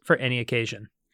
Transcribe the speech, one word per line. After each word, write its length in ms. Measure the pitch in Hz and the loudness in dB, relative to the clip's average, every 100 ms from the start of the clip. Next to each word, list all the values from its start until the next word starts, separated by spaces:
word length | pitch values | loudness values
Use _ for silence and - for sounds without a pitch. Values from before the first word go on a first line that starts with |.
for 120 | - 143 | 2 2
any 240 | 127 123 | 2 -2
occasion. 500 | 117 120 113 104 110 _ _ | 0 -2 -2 -6 -14 _ _